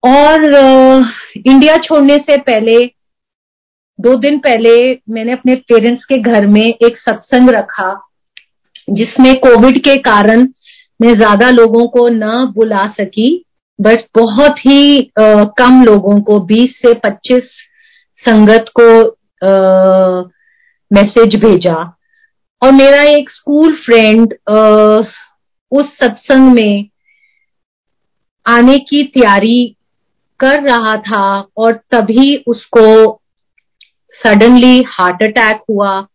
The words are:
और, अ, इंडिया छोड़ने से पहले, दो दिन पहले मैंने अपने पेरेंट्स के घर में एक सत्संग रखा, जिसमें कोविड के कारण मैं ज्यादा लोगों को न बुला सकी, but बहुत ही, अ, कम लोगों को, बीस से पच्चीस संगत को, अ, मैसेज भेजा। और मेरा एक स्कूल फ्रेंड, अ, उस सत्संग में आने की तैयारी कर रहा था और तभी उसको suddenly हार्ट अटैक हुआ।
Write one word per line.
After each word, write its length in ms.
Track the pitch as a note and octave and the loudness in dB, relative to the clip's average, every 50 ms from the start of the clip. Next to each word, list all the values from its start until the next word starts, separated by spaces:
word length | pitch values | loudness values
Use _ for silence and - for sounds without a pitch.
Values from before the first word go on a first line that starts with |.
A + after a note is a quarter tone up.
| - | 0
और, 500 | B3 C4 C#4+ D4 D4 D#4 D#4+ D#4 D4+ C#4 | 2 2 2 2 2 2 2 0 2 2
अ, 460 | C#4+ C4+ C4 C4 C4 C4 C4 C4 C4 B3+ A#3 - - - - - G#3 - B3+ | 4 4 4 4 4 4 4 2 2 0 -2 -6 -16 -20 -20 -20 -6 -2 2
इंडिया 280 | C4+ C4+ B3+ D4+ D#4 E4 | 2 4 4 2 0 0
छोड़ने 400 | - - E4+ D4+ C#4+ C4+ C#4+ D4 | -2 -2 -2 0 0 2 0 0
से 200 | D4 - D4 C#4+ | 0 -2 -2 -2
पहले, 540 | C#4 - A#3+ G#3+ A3 A3+ A3+ A#3 B3 B3 _ _ _ _ _ _ _ _ _ _ _ _ _ _ _ _ _ _ _ _ _ - | -2 -2 -4 -2 -2 0 0 0 0 -2 _ _ _ _ _ _ _ _ _ _ _ _ _ _ _ _ _ _ _ _ _ -6
दो 140 | G3 A#3+ C4 | -2 -2 -2
दिन 240 | B3+ A#3+ C#4+ D4 D4 | 0 -2 -4 -4 -4
पहले 540 | - D4 B3 A3+ A3+ A3+ A#3 A#3 B3 C4 B3+ B3+ _ - | -4 -4 -4 -2 0 0 2 2 0 -2 -4 -8 _ -14
मैंने 220 | A3 A3+ A3 A#3+ | -12 -10 -8 -8
अपने 240 | B3+ B3+ _ B3+ B3+ | -10 -6 _ -4 -4
पेरेंट्स 500 | C4 _ _ A#3+ A3+ G#3 A#3+ A#3+ B3+ - | -4 _ _ 0 0 0 0 -4 -6 -6
के 120 | _ C4+ C4 | _ -6 -4
घर 300 | G#3+ A#3+ A#3 G#3+ G3+ G3+ | -2 -2 -2 0 0 2
में 180 | G#3 G#3 A3 | 0 0 0
एक 320 | A#3 A3+ - A#3 A#3 A#3 - | -2 -2 0 -2 -2 -2 -4
सत्संग 520 | _ - A3 G#3+ _ _ - A3+ B3+ B3+ | _ -8 -8 -8 _ _ 0 2 2 2
रखा, 580 | A#3 G#3+ G3 - - - G3 F#3 G3 G3 _ _ _ _ _ _ _ _ _ _ _ _ _ _ _ - _ - | 2 0 -4 -8 -12 -10 -10 -10 -10 -12 _ _ _ _ _ _ _ _ _ _ _ _ _ _ _ -20 _ -8
जिसमें 460 | G3+ G#3 A3+ A3+ - - B3+ C4 C4 | -6 -6 -6 -6 -2 0 2 2 2
कोविड 440 | C4 - C4+ A#3+ A3 A3 C4 B3+ - | 2 2 2 4 4 4 2 2 0
के 160 | - C#4+ C#4 | 0 0 -2
कारण 460 | C4+ C4+ B3+ G#3+ G#3 G3+ G#3 A3+ A#3 B3+ C4 - _ _ - - _ _ _ _ _ | 0 -2 -2 -2 0 0 0 0 0 0 -2 -4 _ _ -20 -20 _ _ _ _ _
मैं 120 | A3+ A#3 A#3+ | 0 0 2
ज्यादा 360 | G3+ A3+ G#3+ G#3 G3+ A#3+ B3+ | 2 2 0 0 0 0 2
लोगों 380 | B3+ A#3+ A#3 A3+ G#3+ A#3 A#3+ A#3 | 2 2 2 2 2 0 -2 -2
को 200 | - B3 A#3+ A#3+ | -2 -2 -2 0
न 360 | A#3 A3+ G#3+ G#3+ A3 A#3+ C4 | -2 -4 -6 -6 -6 -6 -6
बुला 420 | C4 G3 G#3 A3+ A3 G#3+ G3 G3 G#3 | -6 -4 -4 -4 -4 -2 -6 -6 -8
सकी, 580 | G#3 - G3+ F#3+ _ G#3+ A3 B3+ E4 F4+ _ _ _ _ _ _ _ - | -8 -10 -10 -10 _ -4 -4 -4 -4 -6 _ _ _ _ _ _ _ -4
but 160 | G3+ G#3+ A3+ A3+ - _ _ | -2 -2 -2 -2 -4 _ _
बहुत 440 | A3 A#3 A3+ G#3 A3 D4 D4 D4 - | -2 -2 -2 -2 0 0 0 0 0
ही, 400 | - C4 C#4 C#4 C#4+ C#4+ C#4+ C#4 | -2 0 2 2 2 2 2 0
अ, 440 | C4 _ _ - A3 G#3+ G#3+ G#3+ G#3 G#3 G#3 - | -2 _ _ 0 2 2 2 2 0 -2 -2 -2
कम 260 | B3+ B3 B3+ C4 B3+ | 2 4 4 4 4
लोगों 380 | A3+ G#3+ G3+ F3+ G3 G3+ G3+ | 4 2 0 0 0 -2 -2
को, 180 | G#3 G#3+ G#3 G#3 | 0 0 -2 -2
बीस 420 | F#3 E3+ G#3+ A3+ B3 B3+ - _ - A#3+ | -2 -2 -2 0 0 -2 -4 _ 0 0
से 60 | A#3 | 0
पच्चीस 500 | - - G#3 G3+ - _ - B3+ B3 B3 - _ - - _ _ _ _ _ _ _ _ _ _ _ | 0 -4 -8 -10 -8 _ -2 -2 -2 -2 -6 _ -20 -20 _ _ _ _ _ _ _ _ _ _ _
संगत 480 | _ - A3 G#3+ G#3+ G3+ A3 A3+ A3 - _ - | _ -2 2 2 2 4 2 0 0 -4 _ 2
को, 240 | A#3 A#3 A3+ A3+ A3+ A3 - _ _ _ _ _ - | 4 4 4 4 2 0 -4 _ _ _ _ _ -4
अ, 100 | F#3+ G3 F#3+ F#3+ F#3+ F#3+ F#3+ F#3+ F#3+ F#3+ F#3+ F#3+ F#3 F#3 F3+ F3+ F3+ _ _ _ _ _ _ _ _ _ _ _ _ G3+ | -2 -2 0 0 0 0 0 0 0 0 0 -2 -2 -4 -6 -10 -14 _ _ _ _ _ _ _ _ _ _ _ _ 0
मैसेज 420 | G3 G3+ G#3 - A#3+ A3+ G3+ G#3 | 0 0 0 2 2 2 2 0
भेजा। 640 | G#3 G3+ A3+ G3+ F#3+ F3+ F3+ E3 D#3+ E3+ F3 _ _ _ _ _ _ _ _ _ _ _ _ _ _ - | 0 0 0 0 0 -2 -4 -4 -6 -8 -12 _ _ _ _ _ _ _ _ _ _ _ _ _ _ 0
और 80 | C4 | 2
मेरा 320 | C4+ C4+ C4+ C#4 C#4 C#4+ D4 | 4 4 4 4 2 2 2
एक 260 | D4 D4 D4 C#4+ - | 2 0 0 -2 -4
स्कूल 460 | - - _ - D4 D4 D#4 E4 D#4 | -18 -18 _ -4 -2 0 0 0 -2
फ्रेंड, 580 | - - - A#3 A3+ A3 G#3+ G#3+ A3+ A#3 A3 - - _ - | -4 -4 -2 0 0 2 2 2 2 0 0 -2 -10 _ -4
अ, 80 | G#3 G#3+ A3 G#3+ G#3+ G#3+ G#3+ G#3+ G#3+ G#3+ A3 G#3+ - - - _ _ _ _ _ _ _ _ _ | -2 0 2 2 2 2 2 2 0 0 -2 -4 -12 -20 -20 _ _ _ _ _ _ _ _ _
उस 140 | - C#4 C#4+ | -4 -4 -4
सत्संग 680 | C#4+ - _ C#4 A#3+ G#3 - _ - C#4 C4 C4 C4 B3+ | -4 -6 _ -6 -6 -6 -8 _ -2 2 2 4 4 4
में 360 | A#3+ A3 G#3 G3+ G3+ G#3 G#3 _ _ _ _ _ _ _ _ _ _ _ _ _ _ _ _ _ _ _ _ _ _ _ _ _ _ _ _ _ _ _ A3+ | 2 0 -2 -4 -4 -8 _ _ _ _ _ _ _ _ _ _ _ _ _ _ _ _ _ _ _ _ _ _ _ _ _ _ _ _ _ _ _ _ -2
आने 300 | A#3+ A#3+ A#3+ B3+ C4+ C#4+ | 0 2 2 2 2 0
की 260 | C#4 - C#4 C#4+ D4 | -2 -4 -4 -4 -4
तैयारी 720 | C#4+ _ C4+ B3 G#3 G3 G3+ G3+ A3+ A#3 B3 B3 A#3 _ _ _ _ _ _ _ _ _ _ _ _ _ _ | -4 _ -2 0 0 0 0 0 -2 -2 -2 -4 -6 _ _ _ _ _ _ _ _ _ _ _ _ _ _
कर 240 | - C4 C#4 D4 C#4+ | -2 -2 -2 -2 -2
रहा 300 | C#4 B3 A#3 A3+ A3 G#3+ | -2 -4 -2 -2 -4 -6
था 540 | G#3+ G#3+ G3+ A3 G#3 G3 G3 G3 G3 G3 _ _ - | -6 -8 -8 -6 -4 -4 -4 -6 -8 -10 _ _ -4
और 160 | A3 A3+ A3+ | -2 -2 -4
तभी 720 | A3+ _ _ - A#3 G#3+ G3+ A3 A#3 C4+ C#4 C#4+ C#4+ - - | -4 _ _ -4 -4 -2 -2 0 0 0 0 0 -4 -6 -8
उसको 720 | A#3 A3+ - _ - A#3 A3 G#3+ A3 A3 A3 G#3+ A3 _ _ _ _ _ _ _ _ _ _ _ _ _ - _ _ _ _ _ _ _ - | -10 -10 -10 _ 0 2 2 4 4 4 2 2 -2 _ _ _ _ _ _ _ _ _ _ _ _ _ -20 _ _ _ _ _ _ _ -4
suddenly 580 | A3+ G#3 G3+ A3 A#3 B3 B3 A#3+ B3+ B3+ B3+ B3+ - | -2 0 2 2 4 4 4 4 4 2 2 0 -4
हार्ट 360 | - - F#3 F3+ F3+ F3+ G#3+ | -6 -4 -4 -4 -4 -4 -6
अटैक 380 | G#3+ G#3+ B3 A3+ G#3+ G#3+ G#3+ _ - | -4 -2 -2 -2 -2 -4 -6 _ -8
हुआ। 380 | A3 G3+ G3+ G3+ F#3+ F#3+ G3 G3 _ | -6 -4 -4 -4 -6 -8 -10 _ _